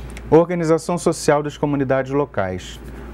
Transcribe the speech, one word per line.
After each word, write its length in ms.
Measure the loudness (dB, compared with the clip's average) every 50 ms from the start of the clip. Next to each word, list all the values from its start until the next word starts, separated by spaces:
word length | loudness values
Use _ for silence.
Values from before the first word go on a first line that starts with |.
| -14 -14 -14 -14 0 4
Organização 680 | 6 6 6 6 0 -2 2 2 2 2 2 -2 -4 0
social 440 | 0 0 0 2 2 2 2 2 2
das 140 | -2 -4
comunidades 560 | -4 -2 0 0 0 0 2 2 0 0 0 0
locais, 680 | -2 -2 -2 -2 -4 -4 -2 -4 -6 -8 -12 -14 -14 -16 -16 -14 -14 -14 -14